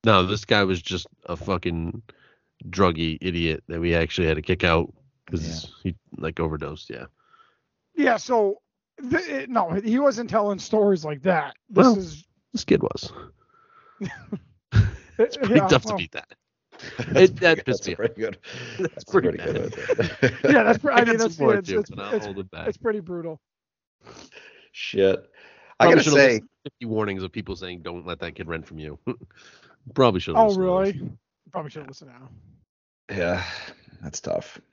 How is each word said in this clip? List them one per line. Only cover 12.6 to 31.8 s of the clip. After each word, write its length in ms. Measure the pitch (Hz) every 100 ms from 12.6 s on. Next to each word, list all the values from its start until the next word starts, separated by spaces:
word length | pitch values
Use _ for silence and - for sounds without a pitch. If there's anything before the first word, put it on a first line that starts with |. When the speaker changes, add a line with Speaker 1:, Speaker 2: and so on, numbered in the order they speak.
Speaker 1:
kid 180 | - -
was. 300 | - - - - - _ _ _ _ _ _ _
Speaker 3:
<laughs> 100 | 202 - - - _ _ _ 110 - - - -
Speaker 1:
It's 180 | 233 -
pretty 180 | 226 247
Speaker 3:
Yeah, 120 | 185
Speaker 1:
tough 160 | -
Speaker 3:
well 80 | 214
Speaker 1:
to 60 | 202
beat 140 | 175
that. 220 | - - _ _ _ _
Speaker 2:
<laughs> 260 | - - - -
That's 180 | - 185
Speaker 1:
It, 60 | -
that 160 | 175 160
Speaker 2:
pretty, 40 |
Speaker 1:
pissed 40 | -
Speaker 2:
that's 200 | 110 -
Speaker 1:
me 60 |
off. 40 | 85
Speaker 2:
pretty 160 | 113 110
good. 180 | 110 101 - - 120 -
Speaker 1:
That's 140 | 180
Speaker 2:
That's 100 | -
Speaker 1:
pretty 240 | - 185 90
Speaker 2:
pretty 100 | -
Speaker 1:
bad. 160 | 85 - - - - - - -
Speaker 2:
good. 180 | 127 -
<laughs> 80 | 269
Speaker 3:
Yeah, 100 | 277
that's 140 | 220 233
pre-, 140 | 294
I 40 | 247
Speaker 1:
I 40 |
Speaker 3:
mean, 20 | 233 226
Speaker 1:
got 20 |
Speaker 3:
that's, 160 | 226 165
Speaker 1:
some 80 | 135
more 80 |
Speaker 3:
it's, 140 | 208 175
Speaker 1:
too, 100 | -
Speaker 3:
it's, 100 | 104
Speaker 1:
but 80 | -
I'll 120 | 101
Speaker 3:
it's, 100 | 214
Speaker 1:
hold 140 | 104 196
it 100 | 95
back. 160 | - -
Speaker 3:
it's 80 | 208
pretty 220 | 233 214
brutal. 400 | 170 175 165 156 _ _ _ _ _ _ - - - - - - _
Speaker 2:
Shit. 460 | - - - 95 92 - _ - _ _ _
I 60 |
Speaker 1:
Probably 60 | 147
Speaker 2:
gotta 80 | 165
Speaker 1:
should've 140 | 156 143
Speaker 2:
say, 80 | 135
Speaker 1:
listened 140 | 113 - _
to 60 | -
fifty 160 | _ 117
warnings 360 | 110 107 95
of 80 | 92
people 240 | 110 90 90
saying, 260 | 90 90
"Don't 240 | 85 87 80
let 120 | 82
that 140 | 87
kid 140 | 76 82
rent 180 | 82 78
from 120 | 78
you." 200 | 76 76 -
<laughs> 880 | 123 - _ - _ _ _ -
Probably 240 | - 127 92
should've 180 | - -
Speaker 3:
Oh, 80 | 220
Speaker 1:
listened 160 | 190
to 60 | 185
those. 240 | 180 196
Speaker 3:
really? 160 | 160 123 - _ _ _
Probably 200 | 180 151
should've 180 | 156